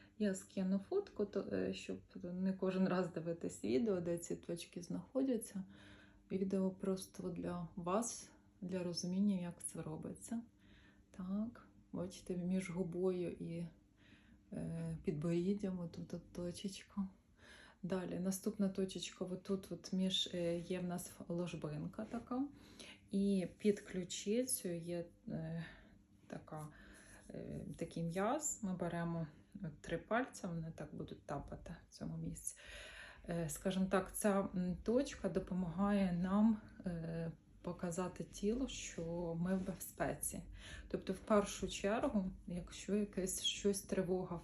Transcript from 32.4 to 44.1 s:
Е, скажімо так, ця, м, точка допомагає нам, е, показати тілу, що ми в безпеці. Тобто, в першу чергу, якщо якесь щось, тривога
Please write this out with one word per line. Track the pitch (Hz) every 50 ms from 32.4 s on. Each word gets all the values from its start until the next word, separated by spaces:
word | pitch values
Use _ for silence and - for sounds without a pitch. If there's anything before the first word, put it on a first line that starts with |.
| - - - - - - - - - - - - - - - - - -
Е, | 175 170 170 156
скажімо | 147 - - 190 180 190 190
так, | 190 196 190 190 - -
ця, | - - 214 196 196 196 - -
м, | 185 180 180 180 - -
точка | - 226 254 285 285 - - - 190
допомагає | 165 190 185 - 190 180 185 165 160 175 202 202 208 202 196 185 175
нам, | 170 180 185 196 208 214 226 220 208 - - - - -
е, | 185 170 165 160 165 165 165 165 165 156 - - - - - -
показати | 180 170 - - 180 165 180 185 175 175 - 170
тілу, | - - - - 202 226 262 277 247
що | - - - - - - 165 165 170 175 180 165 170 165
ми | 175 180 190
в | 190
безпеці. | 185 190 180 - - - - - 170 - - - - - - - - - - - - - - - - -
Тобто, | - 185 - - 190
в | -
першу | - - 220 208 202 - - - - 180
чергу, | - - - 196 214 247 - 285 233 208 190 185 190 - -
якщо | - 175 175 170 - - - - - 190
якесь | 208 208 208 - - 180 190 - - -
щось, | - - - - 202 202 196
тривога | - - - 190 185 170